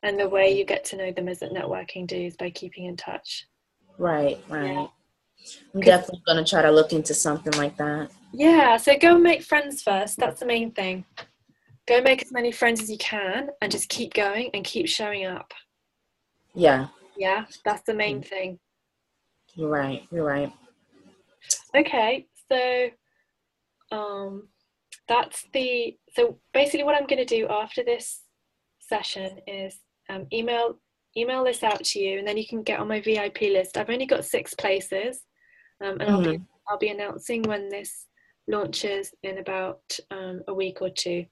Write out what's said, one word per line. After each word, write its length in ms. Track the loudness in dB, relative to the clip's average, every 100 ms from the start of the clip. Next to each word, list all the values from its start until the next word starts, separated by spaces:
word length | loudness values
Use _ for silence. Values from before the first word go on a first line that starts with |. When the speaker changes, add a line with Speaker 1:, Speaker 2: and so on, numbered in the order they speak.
Speaker 1:
And 180 | -2 0
the 80 | 2
way 240 | 4 4
you 140 | 4 0
get 180 | -2 -4
to 120 | -8
know 140 | -6
them 180 | -4 -6
is 140 | -6
at 80 | -8
networking 560 | -6 -6 -6 -8 -12 -8
do 100 | -6
is 180 | -8 -8
by 140 | -10
keeping 360 | -10 -16 -12 -12
in 120 | -12
touch. 480 | -10 -12 -10 -14 -16 _ _ _ _ -6
Speaker 2:
Right, 420 | -2 2 0 -2 -8
right. 240 | -6 -4
Speaker 1:
Yeah. 140 | -4 -6 _ _ _ _ _ -20 -20 _
Speaker 2:
I'm 80 | 4
Speaker 1:
'Cause 40 | 8
Speaker 2:
definitely 380 | 8 6 -8 0
gonna 180 | 2
try 180 | 2 4
to 80 | 8
look 200 | 8 6
into 220 | 2 0
something 400 | 0 0 -2 -2
like 240 | -2 -2 -2
that. 340 | -4 -4 -6 -14 _
Speaker 1:
Yeah, 420 | 4 8 8 8 6
so 200 | 6 8
go 160 | 10 10
and 80 |
make 200 | 8 6
friends 380 | 2 0 0 -4
first. 360 | 0 0 -2 -2
That's 220 | -2 -2
the 40 | -2
main 260 | -2 -2
thing. 340 | -4 -6 -6 -10 -18 -20 _ _ _ _ -18 2
Go 140 | 4
make 200 | 6 2
as 80 | 0
many 200 | -2 -2
friends 300 | 2 2 2
as 80 | -4
you 60 | -6
can 520 | -6 -4 -4 -4 -6 -6
and 100 | -4
just 160 | -4 -6
keep 260 | -6 -4
going 360 | 0 0 0 -4
and 120 | -6 -6
keep 240 | -4 -2
showing 360 | -2 -2 -4 -6
up. 280 | -8 -12 -20 _ _ _ _ _ _ _ _ _ 4
Speaker 2:
Yeah. 320 | 6 6 0 -12 _ -6
Speaker 1:
Yeah, 280 | -2 -2 -4 -8
that's 200 | -4 -4
the 100 | -4
main 280 | -2 -2 -4
Speaker 2:
Mm. 40 | -8
Speaker 1:
thing. 320 | -8 -10 -12 _ _ _ _ _ _ _ _ _ -8
Speaker 2:
You're 140 | -4
right, 360 | -2 -2 -6 -8
you're 140 | -4 -2
right. 260 | 0 -2 -6 _ _ _ _ _ _ _ _ -4 -4 0 2
Speaker 1:
Okay, 520 | 2 2 2 0 -6 _ _
so, 380 | 0 2 0 -2 -4 _ _ _ _ _ _ _ _ _
um, 580 | -8 -6 -8 -10 -12 -18 _ _ _ _ -20 -2
that's 380 | 0 0 -8 -6
the, 440 | -4 -2 -2 -4 -8 _
so 260 | 0 0 0 _
basically 300 | 0 2 2
what 120 | 2 0
I'm 120 | 2
gonna 160 | -2 0
do 220 | 0 0
after 360 | -4 -4 -6
this 380 | -2 -2 -4 -14 _ _ _ _ _ _
session 600 | -6 -4 -4 -8 -10 -12 -14
is, 320 | -10 -12 -14 _ _ _
um, 180 | -12 -6
email, 460 | -6 -2 0 -2 -4 _ _ _ -6
email 280 | -4 0
this 200 | 0 0
out 200 | 0 0 -2
to 140 | -2
you, 200 | -2 -4
and 80 | -4
then 100 | -4
you 80 | -4
can 160 | -6
get 160 | -4 -4
on 80 | -2
my 120 | -4
V 180 | 0 -2
I 100 | -2
P 200 | -2 0
list. 260 | 2 0 -4
I've 120 | -4
only 160 | -4 0
got 200 | 0 0
six 280 | -4 -4
places, 680 | -6 -2 -2 -2 -6 -6 -10 -18 _ _ _ _ _
um, 180 | -10 -4
and 80 | 0
I'll 120 | 2
be, 60 | 2 -2
Speaker 2:
Mm-hmm. 60 | -8 _ -8
Speaker 1:
I'll 100 | -4
be 120 | -4
announcing 540 | -4 -10 -10 -8 -4
when 260 | -4 -4 -6
this 380 | -12 -14 -18 -20 _ _ _ -6
launches 680 | -4 -4 -6 -4 -6 -8 _
in 140 | -12 -10
about, 600 | -8 -6 -6 -10 _ -14 -12
um, 300 | -12 -10 -12 -8
a 60 |
week 280 | -6 -6 -4
or 80 | -8
two. 360 | -6 -6 -6 -8